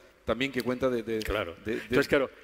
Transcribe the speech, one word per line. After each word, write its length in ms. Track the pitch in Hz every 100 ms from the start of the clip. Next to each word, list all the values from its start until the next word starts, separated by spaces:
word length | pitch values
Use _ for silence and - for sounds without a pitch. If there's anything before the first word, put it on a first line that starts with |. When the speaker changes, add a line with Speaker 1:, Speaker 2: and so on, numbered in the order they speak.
| - _
Speaker 1:
también 260 | - 113 135
que 120 | 123
cuenta 280 | 113 127 131
de, 140 | 123
de, 160 | 110 110
Speaker 2:
Claro. 340 | 107 101 87 85
Speaker 1:
de, 120 | 107 120
de 60 |
Speaker 2:
Entonces, 260 | - 127 139
claro, 220 | 147 127 -